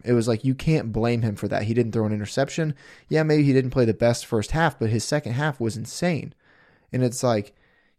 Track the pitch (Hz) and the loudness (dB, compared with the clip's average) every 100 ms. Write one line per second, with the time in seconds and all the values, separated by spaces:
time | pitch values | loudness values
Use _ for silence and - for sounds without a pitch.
0 | - 123 113 113 131 131 - 156 113 110 | 0 2 2 0 0 -2 0 0 0 -2
1 | 117 120 113 101 101 98 104 117 117 113 | 0 0 -2 -2 -4 -2 0 0 0 0
2 | 107 107 104 - 135 - 156 - - - | -2 -2 -4 -2 -2 -2 -4 -6 -14 -20
3 | _ 156 156 151 143 131 127 131 117 101 | _ 0 2 4 4 4 2 2 2 4
4 | 117 120 - 113 104 156 160 - 110 110 | 2 2 -2 -2 0 0 0 0 -2 -2
5 | - 147 147 120 151 143 113 107 110 - | 0 -2 -2 -2 -2 -2 -4 -4 -10 -4
6 | 175 156 - - _ _ _ _ _ 127 | -2 -2 -6 -14 _ _ _ _ _ -2
7 | 127 127 127 110 101 _ _ _ _ | -2 0 0 0 -2 _ _ _ _